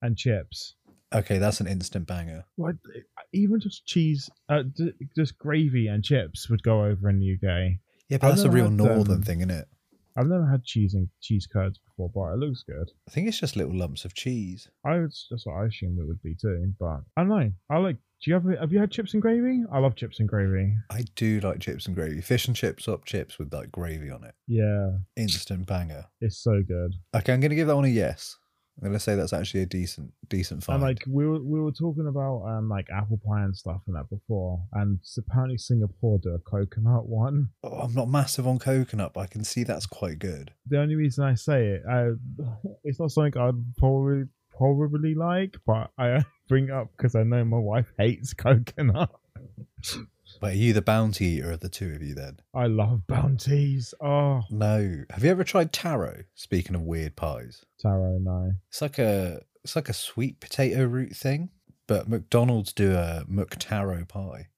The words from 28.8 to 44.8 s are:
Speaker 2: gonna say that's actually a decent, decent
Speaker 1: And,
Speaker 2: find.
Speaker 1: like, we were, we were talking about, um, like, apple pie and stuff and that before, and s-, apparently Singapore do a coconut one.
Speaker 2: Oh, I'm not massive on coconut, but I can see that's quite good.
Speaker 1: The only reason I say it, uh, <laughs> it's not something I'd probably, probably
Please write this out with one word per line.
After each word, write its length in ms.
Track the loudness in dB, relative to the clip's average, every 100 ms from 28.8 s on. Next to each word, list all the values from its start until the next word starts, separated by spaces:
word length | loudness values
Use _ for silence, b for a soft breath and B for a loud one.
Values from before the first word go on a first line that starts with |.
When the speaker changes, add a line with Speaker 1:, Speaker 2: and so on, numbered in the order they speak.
| -4
Speaker 2:
gonna 120 | -2
say 140 | 0
that's 180 | 0 0
actually 300 | -2 -2 -2
a 40 | -2
decent, 460 | -2 -6 -8 -14 -16 -6
decent 280 | -4 -4 -6
Speaker 1:
And, 60 |
Speaker 2:
find. 180 | -2 0
Speaker 1:
like, 200 | 0 -2 -2
we 180 | 0 0
were, 160 | -2
we 160 | -2 -2
were 100 | -2
talking 340 | -2 -4 -2 -4
about, 340 | -2 -2 -4
um, 260 | -4 -2 -2
like, 200 | -2 -4
apple 240 | -4 -2 -2 -2
pie 160 | 0
and 140 | 0 -2
stuff 240 | -6 -8 -6
and 100 | -8
that 140 | -6
before, 520 | -10 -6 -4 -2 -4 -4
and 240 | -2 0 0
s-, 140 | -4 -10
apparently 380 | -4 -2 0 -2
Singapore 600 | 0 2 0 0 0 2
do 160 | 0
a 40 | -6
coconut 680 | -4 -2 -2 0 2 2 0
one. 400 | -2 0 2 0 -4
Speaker 2:
Oh, 60 | -12
I'm 220 | -6 -4
not 160 | -2 0
massive 360 | 2 0 0 0
on 120 | 0
coconut, 560 | 2 2 2 -2 -4
but 60 | -4
I 60 | -8
can 160 | -6
see 200 | -4 -2
that's 220 | -2 -4 -6
quite 320 | -6 -6 -4
good. 340 | -6 -8 -12 _ -2
Speaker 1:
The 120 | 0
only 160 | 2
reason 300 | 2 0 2
I 120 | 2 0
say 320 | 2 2 2
it, 140 | 0 -2
uh, 200 | 0 0 -2 -6 -8
<laughs> 400 | -8 -8 -10 -10
it's 160 | -8 -4
not 120 | 0
something 280 | 2 2 4
I'd 360 | 2 0 -2 2
probably, 460 | 4 4 2 0 -2 _ _
probably 600 | 0 2 4